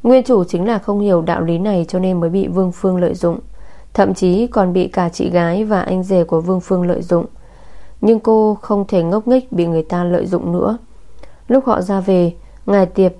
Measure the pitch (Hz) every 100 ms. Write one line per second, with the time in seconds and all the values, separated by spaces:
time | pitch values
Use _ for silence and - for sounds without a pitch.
0 | 233 262 254 233 175 170 202 220 - 202
1 | 208 175 165 170 165 170 208 190 165 185
2 | 185 180 165 190 185 175 185 175 190 180
3 | 175 - 170 170 - - - - - -
4 | 196 185 185 185 240 220 185 180 180 -
5 | 175 - - 175 170 180 214 202 - 185
6 | 185 190 170 165 170 185 - 190 180 -
7 | 175 175 - - - - - - - -
8 | 214 226 220 220 214 208 - 202 196 185
9 | 165 208 220 254 247 175 170 165 160 180
10 | 175 180 - 180 170 175 - 233 - -
11 | - - - - - 254 262 214 180 196
12 | 185 185 175 165 - - - 202 185 190
13 | 185